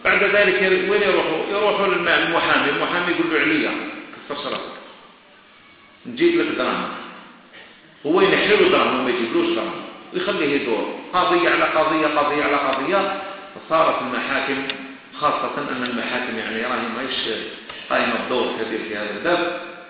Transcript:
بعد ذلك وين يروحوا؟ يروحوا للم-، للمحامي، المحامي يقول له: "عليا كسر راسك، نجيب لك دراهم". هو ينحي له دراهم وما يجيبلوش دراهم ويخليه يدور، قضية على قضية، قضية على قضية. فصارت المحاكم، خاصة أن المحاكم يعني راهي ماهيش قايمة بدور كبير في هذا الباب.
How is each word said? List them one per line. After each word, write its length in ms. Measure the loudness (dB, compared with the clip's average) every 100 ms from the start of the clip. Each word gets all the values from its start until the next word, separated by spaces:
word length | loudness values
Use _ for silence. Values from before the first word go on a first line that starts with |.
بعد 180 | 2 2
ذلك 640 | 4 4 4 4 2 2 2
وين 120 | 2
يروحوا؟ 360 | 4 2 2 -2 -2
يروحوا 360 | 0 2 2 2
للم-، 220 | 2 2
للمحامي، 640 | 2 2 0 2 2 2
المحامي 420 | 0 -2 -2 0
يقول 200 | 0 2
له: 80 | 2
"عليا 300 | 2 2 0 -4 -8 -12 -16 -18 -10
كسر 140 | -8
راسك، 280 | -6 -6 -8 -14 -18 -20 -20 -20 -20 -20 -20 -20 -20 -20 -20 -16 -12
نجيب 340 | 2 4 4
لك 60 | 0 0
دراهم". 300 | -2 -2 -6 -8 -14 -16 -20 -20 -20 -20 -20 -20 -20 -8 0
هو 140 | 4
ينحي 360 | 6 4 4 6
له 120 | 6
دراهم 320 | 6 4 0
وما 100 | 0
يجيبلوش 380 | 0 0 0 2
دراهم 340 | 0 -4 -8 -12 -16 -8
ويخليه 460 | -4 -2 0 0 0
يدور، 380 | 0 -2 -2 -8 -2
قضية 380 | 0 4 4 4
على 140 | 2
قضية، 420 | 2 2 2 2 2
قضية 380 | 2 2 2
على 120 | 2 0
قضية. 560 | 0 -2 0 0 0 -4 -8 -12 -14
فصارت 480 | -18 0 4 4 2
المحاكم، 600 | -2 -4 -2 -2 0 -2 -4 -8 -10 -16 -16
خاصة 400 | -2 0 0 -2 -4
أن 280 | -4 -4 -4
المحاكم 480 | -4 -4 -4 -4 -6
يعني 240 | -4 -4
راهي 260 | -2 -2 -4 -6
ماهيش 420 | -4 -4 -4 -4 -6 -12 -14 -16 -2
قايمة 240 | 0 2 -2 0
بدور 200 | 0 0 -2
كبير 200 | -4 -4 -4
في 80 | -6
هذا 200 | -6 -2
الباب. 420 | 0 2 0 -4 -10 -16